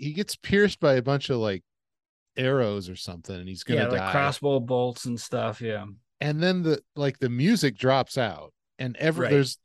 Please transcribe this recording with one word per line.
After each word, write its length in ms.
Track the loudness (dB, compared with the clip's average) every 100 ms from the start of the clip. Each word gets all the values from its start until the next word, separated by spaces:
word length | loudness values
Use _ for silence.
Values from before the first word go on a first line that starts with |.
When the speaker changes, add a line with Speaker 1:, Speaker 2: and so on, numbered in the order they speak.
| -8
Speaker 1:
he 60 |
gets 220 | -6 -6 -8
pierced 440 | 0 4 4 4
by 140 | 4 4
a 60 |
bunch 280 | 2 0 0
of, 80 | 0
like, 260 | 0 -2 -8 _ _ _ _ _ _ -4
arrows 540 | 0 2 2 -2 -6
or 60 | -10
something, 380 | -12 -12 -10 -10
and 80 | -10
he's 160 | -10
gonna 180 | -2 0
Speaker 2:
Yeah, 60 | 2
like 120 | 0
Speaker 1:
die. 120 | 0
Speaker 2:
crossbow 480 | 0 0 0 0 0
bolts 460 | 0 0 0 -4 -6
and 120 | -8
stuff, 400 | -6 -4 -4 -4
yeah. 240 | -6 -6 -8 -16 _ _
Speaker 1:
And 220 | -4 0
then 200 | 0 2
the, 180 | 2 0 -2 -4
like, 240 | -4 0
the 100 | -2
music 480 | 2 2 4 2 2
drops 400 | 2 4 2 -2
out, 340 | -2 -4 -14 _ _ -10
and 180 | -10 -2
every 240 | 0 0
Speaker 2:
Right. 60 | 4
Speaker 1:
there's, 300 | 4 4 -2